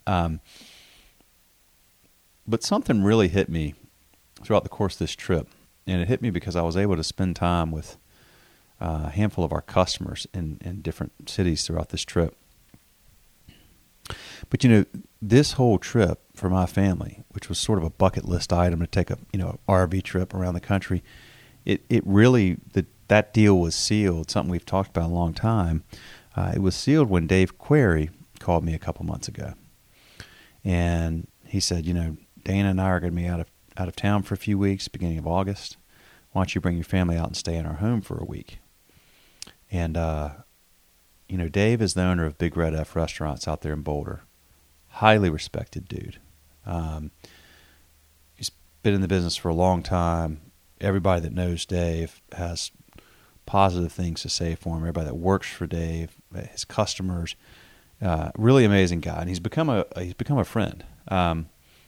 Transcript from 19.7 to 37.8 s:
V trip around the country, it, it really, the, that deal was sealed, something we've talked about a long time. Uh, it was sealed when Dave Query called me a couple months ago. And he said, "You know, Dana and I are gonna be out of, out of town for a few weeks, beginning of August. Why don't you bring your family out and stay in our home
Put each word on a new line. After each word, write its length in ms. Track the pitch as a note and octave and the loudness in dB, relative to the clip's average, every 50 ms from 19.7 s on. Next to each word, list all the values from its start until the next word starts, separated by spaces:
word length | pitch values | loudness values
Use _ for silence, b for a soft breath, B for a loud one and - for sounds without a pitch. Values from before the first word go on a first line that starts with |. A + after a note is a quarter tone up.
| G2 F#2 F#2 | 4 4 4
V 160 | E2 F#2 F#2+ | 2 0 -4
trip 320 | - - - F#2 F#2 - - | -4 -2 -4 -4 -4 -4 -4
around 220 | F#2+ F#2 F2+ F2 | -4 -2 -2 -4
the 40 | F2+ | -4
country, 440 | - - G#2 F#2+ - - F#2+ E2+ B B B B B B B B B B B B - | -2 0 0 0 0 -2 -4 -4 B B B B B B B B B B B B -2
it, 180 | - G2+ - _ | -2 -2 -2 _
it 140 | - A#2+ A2 - | 2 0 2 2
really, 540 | G2 G2 G2+ A2+ B2+ B2+ A#2+ G2 F#2 E2+ - - - - | 4 6 8 8 8 8 6 4 2 0 -2 -6 -4 -2
the, 140 | G2 F2 - _ _ _ - | -2 -2 -2 _ _ _ 4
that 220 | G#2 G#2+ - - | 4 4 4 4
deal 280 | - A#2 G#2+ G#2 G2 F2+ | 4 6 6 8 8 6
was 160 | F2 E2 - | 4 2 -2
sealed, 560 | - - - G#2+ G#2+ G#2 F#2+ E2+ E2 D#2 - | -2 -2 0 0 2 2 2 0 0 -4 -2
something 180 | - - - F2+ | -2 -2 -2 -2
we've 160 | F2 E2+ - | -4 -4 -4
talked 240 | - - F#2+ G2 - | -2 -2 -2 -2 -2
about 220 | - F2 E2 E2 | -2 -2 -2 0
a 20 | E2+ | 0
long 220 | F2 E2+ E2 E2 | 0 0 -2 -2
time. 480 | - - A2 A2+ G#2+ F2 E2 E2 D#2 - B B B B B B B B B B | -2 -2 0 2 2 2 0 0 -2 -4 B B B B B B B B B B
Uh, 160 | - F#2 F2+ - | -4 -2 -2 0
it 80 | - G2 | 0 0
was 120 | F#2 - | 0 0
sealed 360 | - - C3 D3 D#3 C#3+ G#2 | 0 0 2 4 4 4 4
when 160 | F#2 F2 D#2+ | 4 2 2
Dave 320 | D2+ F#2+ F#2+ F#2 - - - | 4 4 4 4 2 0 -8
Query 500 | - - D3 D3+ B2+ G2 E2 D#2 D2+ D#2 - - - _ _ - | -2 2 4 4 6 6 4 4 2 -2 -6 -12 -20 _ _ -8
called 240 | - - F2 E2 D#2+ | -2 0 2 2 2
me 100 | E2 D#2 | 0 -4
a 60 | D#2 | -4
couple 260 | - F2 D#2+ - E2+ | -4 -8 -8 -6 -6
months 220 | E2 D#2+ - - | -6 -6 -8 -10
ago. 260 | - - - C#2+ C#2+ - - _ - _ _ _ B B B B B B B B B B B B B B B - | -12 -12 -10 -12 -12 -14 -16 _ -20 _ _ _ B B B B B B B B B B B B B B B -2
And 640 | G2+ F2+ F2 E2+ E2+ E2+ E2 E2 E2 D#2+ E2 E2 - _ _ _ | 0 2 2 2 2 2 0 0 0 -2 -4 -6 -10 _ _ _
he 140 | - - G2 | -6 -4 -2
said, 260 | - - F2+ F2 D#2 | -2 -2 -2 -2 -2
"You 80 | F2 F2 | -2 -2
know, 220 | F2 E2 E2 D#2 - _ _ _ - | 0 -2 -2 -6 -8 _ _ _ -12
Dana 280 | - - F#2+ G2 G2+ G2 | -6 -2 0 2 2 2
and 100 | F#2 F#2 | 2 2
I 80 | F#2+ | 2
are 140 | F#2+ F#2 F2 | 2 0 0
gonna 100 | E2 F2 | 0 -2
be 160 | E2 F2 F2 | -2 -2 -2
out 140 | F2 F2 E2 | -2 -2 -4
of, 60 | E2 _ _ _ _ _ - | -6 _ _ _ _ _ -8
out 140 | - F#2 F2 | -8 -6 -6
of 80 | - | -6
town 260 | - - G2+ G#2 G2+ F#2+ | -4 -2 0 0 0 0
for 100 | - G2+ | -2 -6
a 40 | |
few 200 | F#2+ - G#2+ G#2 | -6 -2 -2 0
weeks, 300 | G2 G2+ G2 G2 F#2+ - | 2 2 0 0 -2 -6
beginning 300 | - - - F2 E2+ E2 | -10 -8 -4 -4 -2 -2
of 100 | D#2+ D#2 | -2 -2
August. 480 | E2 E2+ F#2 F#2+ G2 G2+ - - - - _ b b b b b b b b b b | -2 0 0 0 -2 -4 -8 -10 -16 -18 _ b b b b b b b b b b
Why 120 | - G2 F#2 | -2 -2 -2
don't 120 | - - | 0 -2
you 60 | F#2 | -2
bring 160 | - F2+ F2 | -2 -2 -2
your 80 | E2+ E2 | -2 -4
family 320 | - - F#2 F2+ F2 E2+ | -2 0 2 2 2 0
out 100 | E2 D#2+ | 0 -2
and 80 | - - | -4 -6
stay 200 | - - E2+ E2 | -6 -6 -4 -4
in 100 | E2 D#2+ | -4 -4
our 80 | D#2 D#2 | -6 -4
home 260 | D#2 | -2